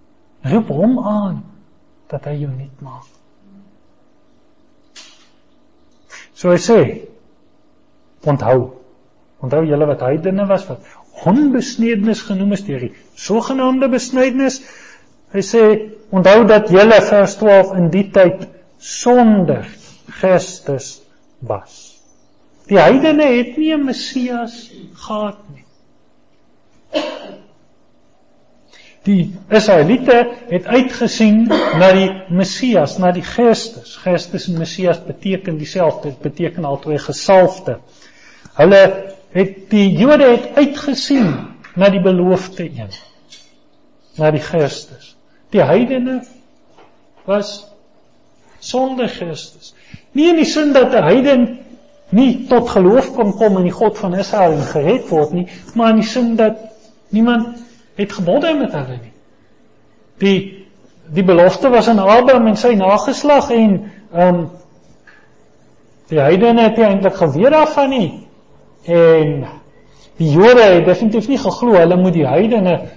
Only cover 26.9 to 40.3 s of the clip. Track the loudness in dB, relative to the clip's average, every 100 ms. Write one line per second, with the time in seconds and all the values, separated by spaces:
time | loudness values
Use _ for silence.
26.9 | -8 -8 -12 -18 -20 _ _ _ _ _
27.9 | _ _ _ _ _ _ _ _ _ _
28.9 | _ -2 -2 -2 -8 -2 0 4 2 2
29.9 | 0 2 2 0 -6 -8 -8 -2 -2 -2
30.9 | -4 -6 0 2 2 2 -2 -2 2 4
31.9 | 4 0 -6 -6 -4 -4 -4 -2 0 -2
32.9 | -2 -2 -2 -6 -2 0 0 -4 -18 -20
33.9 | -10 -4 -4 -4 -10 -8 -8 -8 -4 -2
34.9 | -4 -6 -10 -6 -6 -6 -10 -8 -4 -2
35.9 | -2 -10 -10 -10 -8 -8 -6 -8 -8 -6
36.9 | -8 -8 -6 2 4 4 0 -10 -12 _
37.9 | _ _ _ _ _ -8 0 4 6 6
38.9 | 2 -12 -20 _ -4 -4 -6 -2 0 2
39.9 | 2 2 4 4